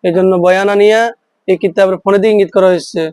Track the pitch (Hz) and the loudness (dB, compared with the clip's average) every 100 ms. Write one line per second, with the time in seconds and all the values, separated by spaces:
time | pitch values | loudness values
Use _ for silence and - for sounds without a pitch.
0 | 185 175 190 185 180 185 196 202 208 220 | -2 0 0 2 0 0 0 2 2 2
1 | 233 226 _ _ - 185 196 170 196 190 | -2 -6 _ _ -4 -2 -2 0 -2 0
2 | - 202 214 214 196 202 185 180 - - | -2 0 2 0 0 2 2 0 -4 -8
3 | 160 | -8